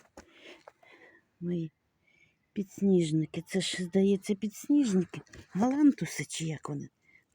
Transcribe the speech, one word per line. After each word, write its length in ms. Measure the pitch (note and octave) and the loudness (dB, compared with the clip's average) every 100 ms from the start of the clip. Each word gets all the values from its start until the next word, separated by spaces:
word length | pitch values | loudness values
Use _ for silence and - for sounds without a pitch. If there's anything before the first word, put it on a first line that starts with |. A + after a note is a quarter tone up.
| - - - - - - - _ _ - - - _ - | -20 -20 -20 -20 -20 -20 -20 _ _ -20 -20 -20 _ -12
Мої 320 | F3 F3 D#3+ _ _ _ _ _ _ _ _ | -6 -6 -8 _ _ _ _ _ _ _ _
підсніжники. 880 | - G3 - G3 F#3 D#3+ D#3+ D#3 - - | -10 -8 -2 4 4 4 0 -2 -6 -4
Це 140 | F#3+ | -4
ж, 220 | - - | -4 -6
здається, 520 | F3+ F#3+ G3 G3 - | -2 2 2 2 -2
підсніжники. 880 | G3+ G#3+ - - D4 B3+ F#3 E3+ - - - - | -4 -6 -8 0 2 4 0 0 -6 -16 -20 -8
Галантуси, 760 | F3+ B3 C#4 D4 - E3 - | -2 0 4 4 4 -2 -8
чи 200 | D3 - | -10 -8
як 240 | E3 D3+ - | -8 -8 -8
вони 200 | C#3+ C3 _ _ _ _ | -10 -10 _ _ _ _